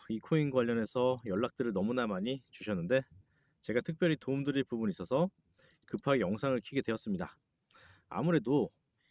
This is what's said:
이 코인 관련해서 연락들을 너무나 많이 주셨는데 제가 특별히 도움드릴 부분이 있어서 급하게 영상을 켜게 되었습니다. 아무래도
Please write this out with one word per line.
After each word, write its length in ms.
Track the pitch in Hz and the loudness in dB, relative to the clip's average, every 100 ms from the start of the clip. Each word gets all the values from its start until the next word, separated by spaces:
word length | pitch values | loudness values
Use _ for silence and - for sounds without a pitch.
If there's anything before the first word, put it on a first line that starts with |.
| - | -8
이 100 | 110 | -6
코인 300 | - 160 147 | 0 2 2
관련해서 640 | 127 117 117 107 123 127 127 110 | 2 2 2 0 2 2 2 -2
연락들을 460 | 95 120 - 120 | 0 0 0 -2
너무나 340 | 95 104 123 117 | 0 0 0 -2
많이 380 | 92 110 135 - | -2 -4 -6 -10
주셨는데 520 | - - 95 85 131 131 - _ _ _ _ | -12 -4 -2 2 2 0 -10 _ _ _ _
제가 180 | - 117 | -2 -2
특별히 360 | - 160 175 151 | -2 0 2 2
도움드릴 460 | - 139 143 139 | -2 -2 0 -2
부분이 280 | 127 117 110 | -2 -2 -2
있어서 380 | 90 90 131 185 - _ _ - _ - | -2 -2 0 0 -4 _ _ -20 _ -8
급하게 320 | 107 - 139 | -4 2 2
영상을 400 | 90 107 139 127 | 2 0 0 -2
켜게 180 | - 139 | -2 -4
되었습니다. 540 | - 110 - 95 85 - _ _ _ - - - - | -2 -2 -4 -4 -6 -12 _ _ _ -20 -20 -20 -10
아무래도 600 | - 156 165 110 143 104 _ _ _ _ | -4 2 2 2 0 0 _ _ _ _